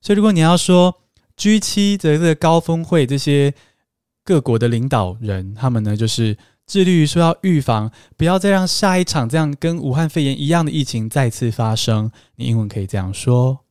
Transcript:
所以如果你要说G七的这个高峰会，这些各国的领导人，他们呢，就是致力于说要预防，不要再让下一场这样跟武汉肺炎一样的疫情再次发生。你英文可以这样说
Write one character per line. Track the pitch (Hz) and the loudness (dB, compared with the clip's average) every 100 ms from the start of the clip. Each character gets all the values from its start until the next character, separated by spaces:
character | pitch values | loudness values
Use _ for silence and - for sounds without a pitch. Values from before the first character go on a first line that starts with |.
所 | - | 0
以 | 202 | 2
如 | |
果 | 214 | 4
你 | 185 | 4
要 | 160 175 | 4 2
说 | - 180 180 175 _ _ _ _ | 4 4 4 0 _ _ _ _
G | 208 214 | 2 2
七 | - - 202 202 | 0 -2 0 0
的 | 165 151 | 0 2
这 | |
个 | 170 156 | 2 0
高 | 165 165 | 2 2
峰 | 160 165 | 0 -4
会， | 160 170 131 | 0 0 0
这 | 139 | -2
些 | 143 143 143 139 _ _ _ _ _ _ | 0 2 2 -2 _ _ _ _ _ _
各 | - 175 | 0 0
国 | 127 113 | 2 0
的 | 117 | 0
领 | 117 131 | 0 0
导 | 127 92 107 | 0 -2 -4
人， | 110 95 92 104 | -6 -6 -6 -4
他 | 127 | -2
们 | 120 | -2
呢， | 107 104 | -2 -2
就 | 113 | -2
是 | - 113 104 _ _ _ | 0 -2 -4 _ _ _
致 | 196 | 0
力 | 180 | 2
于 | 175 151 | 4 2
说 | 170 | 2
要 | 170 170 | 0 0
预 | 190 165 | 0 0
防， | 139 113 107 - _ _ | 0 -2 -2 -10 _ _
不 | |
要 | 160 185 | 0 2
再 | 196 | 2
让 | 196 185 | 0 0
下 | - 202 185 | 0 0 0
一 | |
场 | 180 156 117 | 0 -2 -2
这 | 151 | 0
样 | 156 143 | -2 -2
跟 | 160 170 | -4 -4
武 | 139 | -4
汉 | 131 165 | -2 -2
肺 | 165 | -2
炎 | 143 131 | -2 -2
一 | 143 | 0
样 | 170 160 | 0 0
的 | |
疫 | 156 | -2
情 | 135 120 110 | -4 -4 -4
再 | 143 127 | -2 -2
次 | - 120 | -2 -4
发 | 110 113 110 | -2 -2 -2
生。 | - 110 110 - _ - | 0 0 -2 -8 _ -10
你 | 123 | -4
英 | 113 | -2
文 | 107 | -2
可 | 104 | -6
以 | 95 | -6
这 | 104 | -6
样 | 92 | -6
说 | 98 - 123 127 135 _ | -6 0 2 2 -2 _